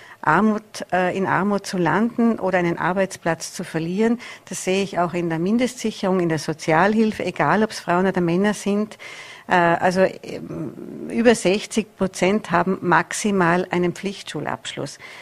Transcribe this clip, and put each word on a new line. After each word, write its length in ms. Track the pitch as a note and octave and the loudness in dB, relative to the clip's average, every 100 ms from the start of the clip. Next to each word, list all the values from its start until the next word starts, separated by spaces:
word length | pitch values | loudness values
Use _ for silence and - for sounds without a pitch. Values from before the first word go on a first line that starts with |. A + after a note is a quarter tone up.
| - - | -20 -4
Armut, 640 | - D#3+ G#3+ G#3+ - - - | 2 4 4 0 -6 -14 -4
äh, 240 | F3+ F3+ F#3+ | 0 0 0
in 100 | F3 | 0
Armut 380 | C#3+ G3 G3+ | 0 0 -2
zu 140 | - F#3 | -2 -2
landen 600 | E3 E3+ A#3 A#3 A#3 A3 | 0 2 0 2 0 0
oder 200 | F#3 F#3 | 0 0
einen 180 | F3 E3+ | 0 0
Arbeitsplatz 760 | E3 F#3 F#3+ - F3 E3 - | -2 0 -2 -2 -4 -4 -6
zu 120 | - | -10
verlieren. 540 | E3+ D#3+ E3 F#3+ A3+ A#3 - - - | -8 -6 -4 0 0 0 -6 -20 -14
Das 160 | - | -6
sehe 180 | - F#3+ | -2 0
ich 160 | G3 E3+ | 0 -2
auch 160 | F3 | -2
in 160 | F3 E3+ | -2 -2
der 80 | D#3+ | 0
Mindestsicherung, 840 | F3+ A#3 B3 - A3 - G3 F#3 | 0 0 0 -2 -6 -2 0 2
in 80 | F3 | 2
der 120 | D#3+ | 0
Sozialhilfe, 840 | - D3+ - D#3+ G3 A3 A3 - | -2 -4 2 4 4 4 2 0
egal 380 | F3+ - D3 F#3+ | -4 0 2 2
ob's 180 | G#3+ - | 2 -2
Frauen 260 | - F3 F#3+ | 0 2 2
oder 140 | F#3 | 2
Männer 320 | F3 F3 G#3 | 2 2 2
sind. 460 | G3+ G3+ G3+ G#3+ - - - - - - | 0 -2 -2 -4 -10 -18 -18 -18 -18 0
Äh, 80 | |
also, 460 | F#3 E3+ E3+ F#3+ F3+ | 4 4 6 6 6
ähm, 720 | F#3+ - - - E3 D#3+ D#3 - - - D#3 | 2 2 -12 -12 -10 -8 -10 -10 -14 -12 -6
über 280 | A3+ A#3 A3 | 2 4 4
sechzig 600 | F3+ G3+ - A3+ G#3+ - | 2 0 0 -4 -4 -4
Prozent 540 | F#3+ - F3+ G#3+ - | -6 0 0 0 0
haben 280 | E3+ F3 F#3+ | 0 0 -2
maximal 840 | F3 E3 F3 - G#3+ G3 E3+ F3 F3+ | 2 2 2 -4 0 2 2 2 0
einen 220 | F3+ F3 | 0 0
Pflichtschulabschluss. 1040 | E3+ G3 G3 - D3+ C#3+ - - - C#3 - - - | -2 -8 -8 -10 -8 -6 -8 -10 -10 -10 -12 -18 -20